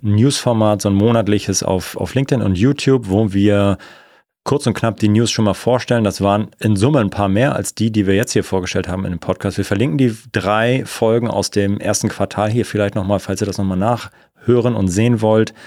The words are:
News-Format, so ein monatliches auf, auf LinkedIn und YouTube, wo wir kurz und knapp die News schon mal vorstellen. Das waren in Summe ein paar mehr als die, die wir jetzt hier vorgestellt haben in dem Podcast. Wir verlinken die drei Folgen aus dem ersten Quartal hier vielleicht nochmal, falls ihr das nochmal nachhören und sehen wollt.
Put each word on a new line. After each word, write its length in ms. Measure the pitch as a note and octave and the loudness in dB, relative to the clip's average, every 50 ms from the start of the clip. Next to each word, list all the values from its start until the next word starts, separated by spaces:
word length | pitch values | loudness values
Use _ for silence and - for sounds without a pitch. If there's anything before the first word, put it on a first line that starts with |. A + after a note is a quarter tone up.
News-Format, 800 | - G#2 G2+ G#2 A#2+ C#3+ C#3 - - B2 A#2 A2 G#2+ G#2+ G#2 F#2 | -2 0 2 4 4 2 2 0 0 0 0 2 2 2 0 0
so 80 | - G2+ | 0 2
ein 60 | G2 | 2
monatliches 680 | G2 G#2+ A#2 A#2 A2+ G2 G2 G#2 G2 - - F#2+ - | 4 4 4 2 2 2 2 0 0 0 -2 -4 -2
auf, 340 | - - F#2 F2+ - - - | 0 -2 -2 -2 -2 -6 -8
auf 180 | - F#2+ F2+ - | -8 -8 -2 -2
LinkedIn 260 | C3 C#3 - C#3+ A#2 G#2 | -2 0 0 0 0 0
und 140 | G2 F#2 | 0 0
YouTube, 520 | F2 G#2+ C#3 C#3+ - - C#3 C3+ B2+ A2+ F#2+ | 2 2 2 2 0 2 2 2 2 0 0
wo 240 | F#2 G#2+ A2+ G2 G2 | 0 2 2 2 2
wir 440 | G2 G2+ G#2 G2+ G2+ G2+ G2+ F#2+ - - - - - - _ _ _ _ _ _ _ - | 2 2 4 4 4 2 2 0 -2 -6 -20 -20 -20 -20 _ _ _ _ _ _ _ -4
kurz 220 | - C3+ C#3+ - | -2 -2 0 0
und 80 | A#2+ - | -2 -2
knapp 240 | - - A#2 G#2 | 0 -2 -4 -2
die 120 | - A2 G#2 | 0 2 2
News 200 | G#2 A2 A#2+ G#2+ | 4 4 2 2
schon 160 | - - G#2+ | 0 0 0
mal 80 | G2+ F#2 | 0 0
vorstellen. 500 | - - A2+ B2+ A#2 - - B2 A#2 G#2+ | 0 0 0 0 0 0 0 0 0 0
Das 180 | G2 - - | 0 -2 0
waren 280 | G2 G2 G2+ G#2 G#2 - _ - | 0 2 2 0 -2 -6 _ -4
in 160 | - A2 G#2 | 0 0 2
Summe 240 | F#2+ G#2 C#3 D#3 C3 | 2 2 2 2 2
ein 100 | G#2 F#2 | 0 0
paar 160 | - G#2 G2+ | -2 -2 0
mehr 260 | F#2+ F#2+ G#2+ C3 C#3+ C3+ | 0 2 2 0 0 0
als 200 | - F#2+ - - | -4 -6 -8 -4
die, 160 | - A2 A2+ | -4 -4 0
die 160 | G#2+ G#2+ F#2+ | 0 0 2
wir 80 | F#2+ F#2+ | 2 2
jetzt 160 | G2+ B2 - | 0 0 0
hier 120 | - G#2 F#2 | -2 -2 -2
vorgestellt 440 | - G2 F#2+ F2+ - - F#2+ F2+ | 0 -4 -4 -4 -2 -4 -4 -4
haben 180 | F#2 F2+ F#2+ F#2+ | -4 -6 -6 -4
in 60 | F#2 | -6
dem 80 | F2 E2+ | -6 -6
Podcast. 380 | - - F#2 - - G2 F#2 | -4 -4 -4 -2 -4 -4 -4
Wir 80 | G2+ G2 | -4 -4
verlinken 340 | - G#2 G2 B2 D#3 D#3 C#3 | -2 0 -2 0 0 0 0
die 160 | C3 A#2+ A2 - - - | 0 0 0 -4 -14 -6
drei 500 | - A2 F2 G2 G#2 A2 A2+ A#2+ B2+ C3+ - | -6 -2 0 0 0 2 2 2 0 0 -2
Folgen 400 | - - - A#2 A2 A2+ A#2+ A#2+ | -6 -4 0 0 2 2 2 0
aus 240 | A2 - G#2 G2+ - | -2 -2 -2 -4 -2
dem 280 | - G2+ G2+ G2 G2+ - | 0 0 0 0 0 -2
ersten 300 | - G2+ G2+ - - G2+ | -2 -2 -2 0 -2 -2
Quartal 400 | - - G2+ - - G2 G#2 G#2+ | -2 -2 -4 -4 -2 -2 -2 0
hier 160 | A2+ B2 G#2 | 0 -2 -2
vielleicht 300 | - - G#2 G2+ G2+ - | -2 -2 -2 -2 0 -2
nochmal, 240 | G#2+ F#2 G2+ G#2 F#2 | -4 -2 0 -2 -2
falls 220 | - - G2 - | -2 -4 -4 -4
ihr 40 | G#2 | -4
das 120 | G2+ F#2 - | -4 -4 -4
nochmal 180 | G2 F#2+ F#2 | -2 -2 -2
nachhören 960 | F#2 G2+ A#2 A#2+ A2 - - _ _ _ _ _ _ - - B2 A#2+ A2+ B2 A2+ | 0 0 0 -2 -2 -4 -14 _ _ _ _ _ _ 0 2 2 4 2 0 0
und 140 | G#2+ G2 | 0 -2
sehen 340 | F#2 E2+ G#2 A2+ A#2+ A#2+ G#2+ | 0 2 2 2 2 2 2
wollt. 320 | A2 G#2+ A2 A2 A2 - - - - | 2 4 4 4 2 0 -4 -18 -20